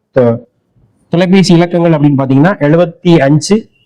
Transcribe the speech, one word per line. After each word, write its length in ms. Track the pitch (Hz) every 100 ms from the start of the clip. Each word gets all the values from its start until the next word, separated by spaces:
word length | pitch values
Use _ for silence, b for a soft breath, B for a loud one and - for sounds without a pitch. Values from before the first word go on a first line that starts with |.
| _
தொ-, 300 | 131 120 117 - _ _ _ _ _ _
தொலைபேசி 460 | 170 185 190 175
இலக்கங்கள் 380 | 170 175 175 170
அப்படின்னு 220 | 151 147 135
பாத்தீங்கன்னா 400 | 131 135 175 208
எழுபத்தி 600 | 147 165 170 - 175 170
அஞ்சு 500 | 139 151 - 220 - _